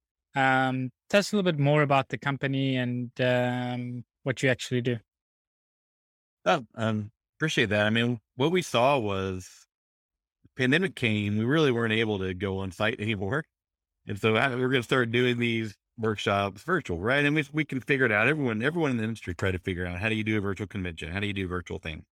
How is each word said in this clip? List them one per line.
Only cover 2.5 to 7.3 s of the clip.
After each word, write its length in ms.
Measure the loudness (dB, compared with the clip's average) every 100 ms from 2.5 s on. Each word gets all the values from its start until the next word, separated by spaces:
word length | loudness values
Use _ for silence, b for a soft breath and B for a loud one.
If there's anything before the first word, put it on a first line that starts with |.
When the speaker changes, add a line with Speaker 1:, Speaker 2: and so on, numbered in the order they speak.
| 0 0 0
Speaker 1:
and, 340 | -2 -4 -6 0
um, 840 | 2 2 2 -2 -4 -6 -8 -10 -14 _
what 180 | -6 0
you 80 | 0
actually 320 | 0 -2 -2
do. 160 | -2 -4 -6 _ _ _ _ _ _ _ _ _ _ _ _ _ 0
Speaker 2:
Oh, 200 | 0 -2
um, 380 | -4 -2 -2 -4 -12 _